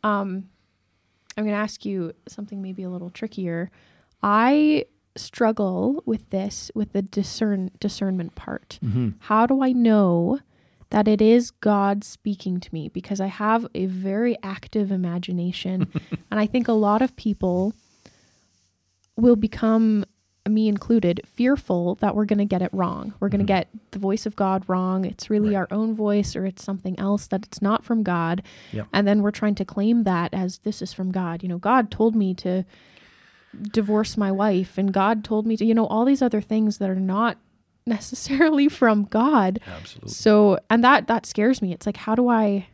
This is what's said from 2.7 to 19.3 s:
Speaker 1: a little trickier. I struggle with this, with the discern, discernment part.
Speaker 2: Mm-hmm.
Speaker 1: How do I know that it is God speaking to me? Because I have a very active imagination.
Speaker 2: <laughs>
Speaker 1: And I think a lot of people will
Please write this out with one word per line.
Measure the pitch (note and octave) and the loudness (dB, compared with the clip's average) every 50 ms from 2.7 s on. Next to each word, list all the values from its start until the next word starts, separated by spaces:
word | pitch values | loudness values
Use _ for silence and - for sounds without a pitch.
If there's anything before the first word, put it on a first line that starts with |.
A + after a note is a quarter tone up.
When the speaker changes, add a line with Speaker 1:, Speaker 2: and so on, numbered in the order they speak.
| F#3+ F#3+ F#3+ | -10 -10 -10
Speaker 1:
a | F3+ | -10
little | F3+ F3+ F3 F3 | -8 -10 -10 -12
trickier. | F3 - - A3 - - F#3 F3 E3+ E3+ F3 F#3 _ _ _ _ _ _ _ _ _ _ - | -12 -10 -12 -10 -8 -6 -6 -4 -4 -4 -6 -8 _ _ _ _ _ _ _ _ _ _ 0
I | G3+ G#3 G#3+ A#3 B3+ C#4+ D4+ D4+ D4+ D4+ D4 - _ _ _ _ _ _ | 2 2 4 4 4 4 4 4 4 2 2 -2 _ _ _ _ _ _
struggle | - - - - - B3 A3 A3+ A3 G#3 F#3+ F#3 F3+ F#3+ A#3 C#4 D#4 - | -16 -16 -14 -4 0 0 0 2 0 -2 -2 0 0 0 0 -2 -2 -2
with | - A3+ G#3 - _ | -4 -4 -4 -4 _
this, | - F#3+ F#3+ G#3 - - - - - | -4 -4 -4 -4 -8 -10 -14 -10 -4
with | A3 G#3 G#3 _ | -4 -6 -2 _
the | G3+ G3 | -4 -4
discern, | G3 - G3+ G3 - - - A3+ G#3+ G3+ F#3+ F#3 F#3 _ - | -2 -4 -4 -4 -4 -2 -2 0 0 0 -2 -2 -6 _ -6
discernment | - G3+ - - G3+ F#3+ F#3 F#3 E3+ E3+ _ | -6 -6 -4 -2 -4 -2 -2 -2 -4 -6 _
part. | - - - - - _ _ - - - | -14 -10 -10 -10 -10 _ _ -14 -6 -4
Speaker 2:
Mm-hmm. | A#2+ G2+ B2 B2 A2 - - | -2 0 0 0 -2 -4 -6
Speaker 1:
How | - - G#3 A3 A#3 | -4 0 2 4 4
do | A#3+ C4+ C4+ | 4 2 2
I | C4 C4 B3+ | 2 0 2
know | B3 A#3+ A3+ A3 G#3+ G3+ F3+ F3 E3+ E3+ F3 B3+ C#4+ _ _ _ _ _ _ _ _ - _ | 4 4 4 6 6 4 4 4 2 2 0 -2 -2 _ _ _ _ _ _ _ _ -12 _
that | - G#3+ G3+ G#3+ | 0 2 4 4
it | G#3+ G3+ | 4 4
is | G#3+ G#3+ A#3 A#3+ A#3+ - | 6 6 6 6 4 0
God | _ _ - G#3+ G#3 G3+ G3 G3 G3+ G#3 G#3 | _ _ 0 0 2 2 2 0 0 -2 -4
speaking | - - - _ G#3+ G3+ F#3 - F#3+ F3+ F3+ | -10 -16 -8 _ -6 -6 -6 -6 -6 -6 -6
to | - - - | -6 -8 -10
me? | D#3+ D3 - | -8 -8 -8
Because | _ F3+ F3+ - G3+ G3 | _ -10 -8 -6 -4 -4
I | F#3+ | -4
have | G3 F#3 - G#3 G#3+ A3 A#3 A#3 A#3+ _ | -6 -4 -4 0 0 0 0 -2 -4 _
a | - F#3 | -4 -4
very | F#3+ F#3 F#3 F#3+ G3 G3 G#3 A#3 B3 A3+ - - | -4 -4 -4 -4 -2 -2 0 0 0 -2 -2 -6
active | F#3+ G3 - - - - A3 G#3 F#3+ G3 | -10 -10 -12 -14 -6 -2 -2 0 0 0
imagination. | F#3 F3+ F3 E3+ F3+ F3 - F3+ F3+ F3 F3+ F3+ - - F#3 F#3 F#3 E3 - - - - - | -2 -2 -2 -4 -4 -4 -4 -4 -2 -2 -4 -4 -4 -6 -4 -2 -2 -2 -2 -4 -8 -8 -8
Speaker 2:
<laughs> | - E3 - _ | -10 -10 -6 _
Speaker 1:
And | G3+ G#3+ | -2 0
I | G#3+ | 0
think | G#3 - B3+ A#3 - | 0 0 0 0 2
a | A#3 | 2
lot | G#3+ G#3+ G3+ G#3 A3 B3+ | 2 2 2 2 2 2
of | B3+ _ | 0 _
people | - - A3 G3+ - - F#3 F3+ F3+ F#3 G#3 A3+ _ _ _ _ _ _ - _ _ _ _ _ _ _ _ _ _ _ _ _ _ _ _ _ _ _ _ _ | -4 -4 -4 -2 0 0 0 0 0 0 -2 -4 _ _ _ _ _ _ -20 _ _ _ _ _ _ _ _ _ _ _ _ _ _ _ _ _ _ _ _ _
will | - A3+ B3 | 4 6 6